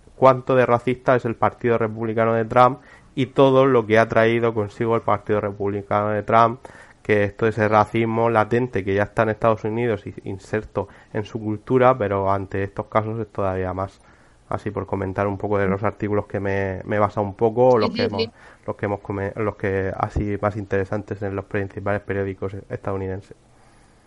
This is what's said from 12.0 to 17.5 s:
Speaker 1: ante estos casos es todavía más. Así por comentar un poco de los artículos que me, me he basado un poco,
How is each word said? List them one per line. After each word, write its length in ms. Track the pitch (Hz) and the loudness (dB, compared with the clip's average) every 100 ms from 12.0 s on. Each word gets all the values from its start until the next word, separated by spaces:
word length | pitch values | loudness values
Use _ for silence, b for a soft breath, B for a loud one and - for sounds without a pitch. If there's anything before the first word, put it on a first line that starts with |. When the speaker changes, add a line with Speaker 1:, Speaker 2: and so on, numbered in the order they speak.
| 101 101 95 | 0 0 0
Speaker 1:
ante 320 | 98 95 98 | -2 -4 -6
estos 220 | 98 - - | -6 -6 -4
casos 320 | 110 110 113 | -2 -2 -4
es 100 | 107 | -8
todavía 440 | - 98 92 92 | -6 -4 -4 -4
más. 260 | 92 98 - _ b b b - | -6 -8 -10 _ b b b -8
Así 220 | 107 107 | -8 -6
por 140 | 101 | -8
comentar 420 | 95 98 95 95 101 | -6 -4 -4 -2 -2
un 120 | 98 | -4
poco 180 | 104 101 | -2 -2
de 100 | 98 | 0
los 160 | 98 | -2
artículos 440 | 101 - 104 104 - | -4 -6 -4 -4 -4
que 120 | 104 | -6
me, 440 | 98 98 98 92 | -4 -2 -4 -6
me 120 | - 104 | -4 0
he 20 | |
basado 260 | 104 107 101 | 0 0 -4
un 60 | |
poco, 340 | 98 117 | -2 -2